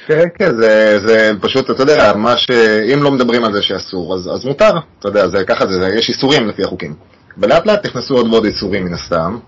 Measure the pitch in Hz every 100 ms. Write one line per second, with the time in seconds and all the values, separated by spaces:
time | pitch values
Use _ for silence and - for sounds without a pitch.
0 | - 156 175 175 190 117 110 107 107 104
1 | 104 110 110 104 113 131 127 110 139 151
2 | 107 104 113 120 - 120 110 107 107 143
3 | 143 135 120 120 113 101 - 95 - 95
4 | 82 95 87 92 120 143 214 170 - _
5 | 101 101 92 98 92 113 101 92 92 107
6 | 113 113 135 143 110 - 92 90 80 76
7 | - _ - - 101 160 208 208 - 127
8 | - 127 113 113 110 - 101 98 90 82
9 | - 82 85 120